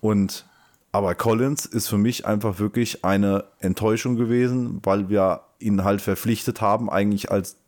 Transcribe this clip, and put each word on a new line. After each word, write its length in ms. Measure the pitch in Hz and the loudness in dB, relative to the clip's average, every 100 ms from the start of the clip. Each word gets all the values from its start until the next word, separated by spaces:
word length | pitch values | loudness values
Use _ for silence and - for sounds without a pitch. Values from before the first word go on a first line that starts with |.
Und, 460 | 107 104 95 - - _ _ _ _ | 2 2 2 -2 -14 _ _ _ _
aber 240 | 101 98 | -2 -2
Collins 520 | 87 113 113 131 147 - | 0 0 2 0 -2 -4
ist 200 | 117 - | -6 0
für 120 | 104 | 2
mich 280 | 107 123 - | 2 0 -2
einfach 320 | 107 107 92 | -2 -2 -2
wirklich 460 | 104 120 117 - | -2 0 -2 -2
eine 400 | 92 98 101 98 - _ | 0 2 2 0 -2 _
Enttäuschung 560 | 95 92 107 113 127 120 | -4 0 0 0 0 0
gewesen, 640 | 117 120 123 127 120 - | 0 2 2 0 -4 -4
weil 280 | 98 98 95 | 0 0 2
wir 320 | 104 95 87 _ _ | 2 2 0 _ _
ihn 240 | 110 101 | 0 2
halt 160 | 95 101 | 2 0
verpflichtet 600 | - 120 113 110 - - | 0 -2 0 -2 -2 -2
haben, 300 | 107 110 117 | 0 0 0
eigentlich 400 | 90 104 101 - | 0 2 0 0
als 260 | 101 95 - | -2 -2 -12